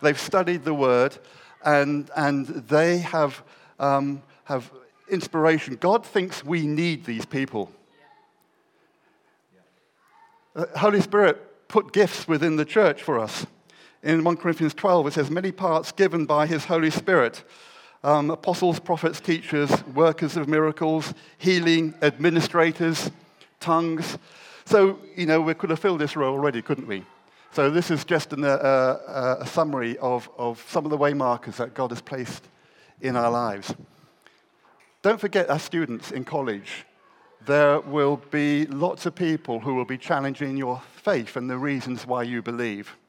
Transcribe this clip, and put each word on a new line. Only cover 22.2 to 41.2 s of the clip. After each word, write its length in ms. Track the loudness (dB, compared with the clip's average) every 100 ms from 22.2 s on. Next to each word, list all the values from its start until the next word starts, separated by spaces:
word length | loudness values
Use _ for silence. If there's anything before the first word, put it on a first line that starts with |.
| 2 2 2 2 2 2 -2 -2 -6 -10 _ _ -20 _
tongues. 560 | 0 0 0 -4 -6 -10 -14 -20 -20 -20 2
So, 340 | 6 6 2 -12 -6
you 100 | 2
know, 140 | 2
we 140 | 2
could 160 | -2 -2
have 100 | 0
filled 220 | 0 0
this 160 | -2 -2
row 160 | -2
already, 280 | 0 -2 -2
couldn't 240 | -4 -6 -4
we? 200 | -10 -10 _ _ _ _
So 160 | 0 2
this 200 | 2 0
is 140 | -4
just 300 | 0 -2 -2
an, 100 | -4
uh, 40 | 0
uh, 880 | 2 4 4 2 0 -6 -4 -2 -2
a 80 | -2
summary 500 | -2 0 0 -4 -4
of, 300 | -2 -2 -6 -8
of 240 | -6 -6 -6
some 160 | -4
of 80 | -2
the 60 | 0
waymarkers 580 | 0 2 0 -2 -4 -8
that 180 | -8
God 180 | -4 -6
has 100 | -6
placed 440 | -10 -10 -10 -12 -18 _ _ _ _ _
in 160 | -4 0
our 160 | 2
lives. 420 | 0 -2 -6 -10 -14 -14 _ _ _ _ _ _ _ _ _ _ _
Don't 180 | 0 0
forget, 300 | 0 0 0
our 100 | -2
students 520 | -2 -4 -2 -4 -8
in 140 | -10 -6
college, 600 | -6 -4 -6 -10 -16 -18 _ _ _ _ _ 0
there 340 | 4 6 4
will 380 | 0 0 0 0 -4
be 340 | -2 0 0 -2
lots 400 | -2 -4 -2 -8
of 100 | -4
people 460 | -2 -2 -4 -6
who 140 | -4 -4
will 100 | -4
be 120 | -8
challenging 600 | -4 -4 -2 -6 -6 -4
your 240 | -6 -8 -12 -8
faith 420 | -2 -2